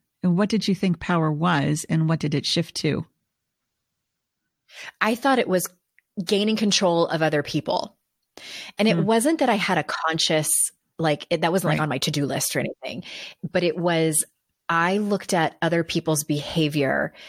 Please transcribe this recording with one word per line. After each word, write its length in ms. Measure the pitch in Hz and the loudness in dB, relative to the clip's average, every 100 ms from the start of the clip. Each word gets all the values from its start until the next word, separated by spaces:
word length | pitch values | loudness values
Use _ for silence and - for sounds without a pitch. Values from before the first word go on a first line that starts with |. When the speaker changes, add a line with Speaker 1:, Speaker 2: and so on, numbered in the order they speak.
| _ _ | _ _
Speaker 1:
And 160 | 180 175 | 0 2
what 120 | 202 | 2
did 180 | 220 - | 0 0
you 80 | 185 | 0
think 240 | 190 165 | 0 0
power 320 | - 170 156 | 0 0 0
was 540 | 147 175 156 143 156 - | 0 0 2 0 -2 0
and 220 | 160 160 | 0 2
what 100 | 160 | 0
did 160 | 147 143 | 0 -2
it 100 | - | 0
shift 300 | 170 165 - | -2 -2 -2
to? 280 | 156 151 - _ _ _ _ _ _ _ _ _ _ _ _ _ _ _ _ - - - | -2 -2 -6 _ _ _ _ _ _ _ _ _ _ _ _ _ _ _ _ -20 -12 -4
Speaker 2:
I 140 | 214 233 | -2 0
thought 240 | 277 254 | 2 2
it 80 | 202 | 2
was 200 | 185 - _ _ _ _ - | 0 -2 _ _ _ _ -8
gaining 320 | 170 202 214 220 | -2 0 2 0
control 520 | 214 - 190 170 165 | 2 2 2 2 2
of 140 | 160 | 2
other 220 | 156 151 | 2 0
people. 540 | 143 151 - - - _ _ _ _ - - - - - | -2 -4 -2 -2 -4 _ _ _ _ -20 -18 -16 -10 0
And 100 | 214 | 2
it 80 | 170 | 2
Speaker 1:
Hmm. 60 | 196 | 2
Speaker 2:
wasn't 340 | 226 262 320 | 2 2 2
that 100 | 254 | 2
I 60 | 220 | 2
had 220 | 175 170 | 2 0
a 60 | |
conscious, 640 | - - 160 160 - 156 151 - - - _ - | -2 -4 -2 0 2 0 2 0 -2 -6 _ -2
like, 280 | 160 147 - | 0 0 -2
it, 120 | 170 | -2
that 100 | 160 | 0
wasn't, 180 | 185 165 | 0 0
like, 80 | 151 | 0
Speaker 1:
Right. 40 | |
Speaker 2:
on 60 | 151 | 0
my 80 | 135 | 0
to-do 260 | - 151 139 | -2 -2 -2
list 300 | 135 - 143 | -2 -2 -2
or 40 | |
anything, 440 | - - - - - - - - 165 | -4 -6 -10 -10 -12 -14 -16 -14 -4
but 140 | 185 | 0
it 140 | 175 170 | 0 0
was, 460 | 170 165 160 156 - _ _ _ - | 0 2 2 0 -4 _ _ _ -2
I 280 | 170 170 202 | 0 2 0
looked 360 | 208 196 - | 0 -2 0
at 240 | 180 160 - | 0 0 0
other 220 | 165 170 | 0 0
people's 400 | 165 165 160 151 | 0 -2 0 0
behavior 920 | 151 147 - 170 151 147 135 - - - | 0 -4 -2 -2 0 2 0 0 -2 -6